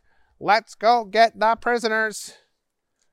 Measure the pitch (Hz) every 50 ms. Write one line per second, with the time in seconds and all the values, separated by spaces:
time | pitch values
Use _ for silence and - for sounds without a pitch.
0 | _ _ _ _ _ _ _ - - 165 202 226 220 _ - - - 220 240 240
1 | 226 196 190 226 226 226 - 196 214 220 226 220 - 240 240 240 226 226 220 220
2 | 220 214 202 - - - - - _ _ _ _ _ _ _ _ _ _ _ _
3 | _ _